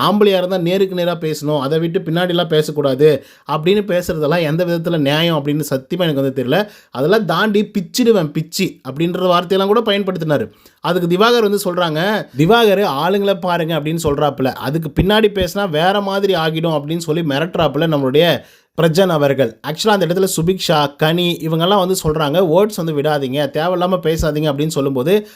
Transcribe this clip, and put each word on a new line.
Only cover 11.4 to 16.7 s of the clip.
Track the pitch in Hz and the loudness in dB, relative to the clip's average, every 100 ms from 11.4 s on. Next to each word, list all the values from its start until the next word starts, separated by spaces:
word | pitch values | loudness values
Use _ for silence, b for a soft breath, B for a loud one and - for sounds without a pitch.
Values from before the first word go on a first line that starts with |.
| 208 | 2
வந்து | 202 | 0
சொல்றாங்க, | 196 175 175 151 190 214 147 - | -2 -2 -2 0 0 -2 -4 0
"திவாகர் | 160 233 220 190 202 139 | 4 4 4 2 0 0
ஆளுங்களை | 165 202 202 190 | 0 0 0 -2
பாருங்க" | 180 175 165 165 | -2 -2 -2 -2
அப்படின்னு | 147 165 | -2 -2
சொல்றாப்புல. | 160 143 147 123 | -2 0 0 0
அதுக்கு | 131 - 131 156 156 - | -2 -2 -4 -4 -2 0
பின்னாடி | 175 214 220 | 2 4 2
பேசினா | 196 180 202 202 | 2 -4 -2 -2
வேற | 147 175 202 | 0 2 2
மாதிரி | 196 196 202 | 0 0 0
ஆகிடும் | 180 160 160 165 | 0 0 -2 -2